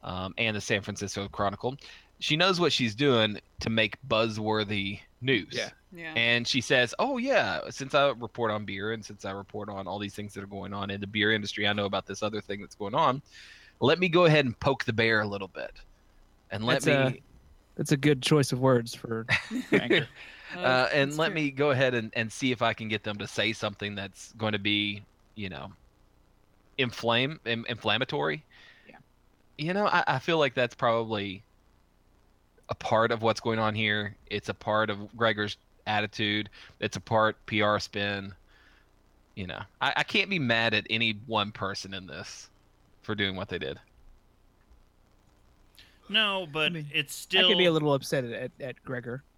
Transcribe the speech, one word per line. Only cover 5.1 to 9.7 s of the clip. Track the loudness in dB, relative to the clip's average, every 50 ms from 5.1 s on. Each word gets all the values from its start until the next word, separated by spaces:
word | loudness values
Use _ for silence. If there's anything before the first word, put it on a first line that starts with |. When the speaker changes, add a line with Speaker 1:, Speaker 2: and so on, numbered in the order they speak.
| _ _
Speaker 1:
news. | -2 0 0 0 0 -2
Speaker 2:
Yeah. | -6 -6 -6 -6 -10 _ _ _
Speaker 3:
Yeah. | -18 -14 -12 -6 -2 0
Speaker 1:
And | 2 2 2 2 0 0
she | -2 -2
says, | 0 4 4 4 4 4 2 -2
"Oh, | -2 0 0 -2
yeah, | -2 2 2 2 2 2 -2 -4 -4 -8
since | -10 -10 -10 0 2
I | 4 4 4
report | 2 0 -6 -10 _ -2 0 0
on | 0 -2 -4
beer | -6 -8 -6 -4 -6 -6
and | -6 -8
since | -14 -16 -12 -10
I | -8 -8
report | -8 -10 -10 -10 -10 -10 -8